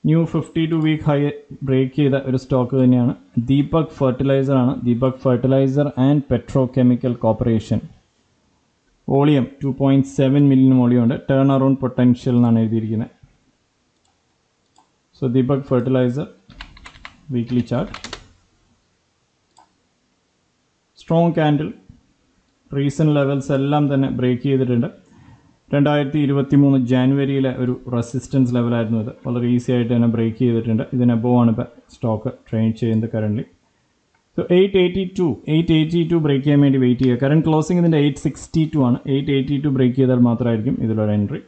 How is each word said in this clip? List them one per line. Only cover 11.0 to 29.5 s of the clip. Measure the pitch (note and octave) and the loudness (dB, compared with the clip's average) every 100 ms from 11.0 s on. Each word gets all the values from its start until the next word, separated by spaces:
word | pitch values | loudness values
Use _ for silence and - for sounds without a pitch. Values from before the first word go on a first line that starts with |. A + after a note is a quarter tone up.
ഉണ്ട്. | A#2 D3 - | 2 -2 0
ടേൺ | C3+ C3+ C3+ | 2 2 2
around | C3+ C3+ | 2 0
potential | B2+ - B2 A#2+ C3+ A#2+ | -2 2 2 2 0 2
എന്നാണ് | A#2+ A#2 | 2 2
എഴുതിയിരിക്കുന്നത്. | A2 A2+ A2 A2 B2 _ _ _ _ _ _ _ _ _ _ _ _ _ _ _ _ _ _ _ _ _ | 0 -2 -4 -6 -6 _ _ _ _ _ _ _ _ _ _ _ _ _ _ _ _ _ _ _ _ _
So, | C3 B2+ | -2 -2
ദീപക് | B2+ C#3 C3+ | 0 -2 -2
fertilizer | B2+ B2 C3 B2 B2+ F#3+ - _ - - - - - - _ - B2+ | -2 0 -2 -2 -4 -10 -16 _ -20 -20 -20 -20 -20 -20 _ -8 -6
weekly | A#2 B2 A#2+ | -2 -4 -2
chart. | B2 G3+ - - - - _ _ _ _ _ _ _ _ _ _ _ _ C2+ C#2 _ _ _ _ _ _ _ _ _ _ _ _ _ | -6 -6 -12 -16 -18 -20 _ _ _ _ _ _ _ _ _ _ _ _ _ _ _ _ _ _ _ _ _ _ _ _ _ _ _
Strong | - E3 E3+ E3 | -2 2 2 2
candle, | D3+ D3 E3 - _ - _ _ _ _ _ _ _ C#3 | 0 0 -2 -10 _ -20 _ _ _ _ _ _ _ -4
recent | C#3+ C#3 D#3 D3 | -4 0 0 2
levels | C#3 C#3 C3 C#3 | 0 -2 -2 -4
എല്ലാം | C#3 D3 C#3+ | 0 0 0
തന്നെ | C#3 C3+ B2 | 0 -2 -2
break | B2 B2 C#3+ | -2 -2 -2
ചെയ്തിട്ടുണ്ട്. | C3+ B2+ A#2+ C3 - _ _ - - _ _ _ | -2 0 -2 -2 -8 _ _ -20 -20 _ _ _
രണ്ടായിരത്തി | C#3+ C#3+ D3 C#3 D#3 | 0 2 0 -2 -2
ഇരുപത്തിമൂന്ന് | C#3 C#3 C#3 C#3+ C#3 C3+ A#2+ | 0 -2 2 2 4 2 2
ജാനുവരിയിലെ | B2+ B2+ C#3 C#3 C#3 C3+ A#2 | 0 2 0 0 -2 -2 -2
ഒരു | B2 B2+ - | -4 -4 -6
റെസിസ്റ്റൻസ് | A#2+ A#2 C3+ - C#3 B2 B2 | -6 -4 -8 -4 0 0 0
ലെവലായിരുന്നു | A#2+ A#2 A2+ A2+ | 0 -2 -2 -2
ഇത്. | G#2+ - B2+ | -4 -10 -8
വളരെ | A#2+ B2 | -4 0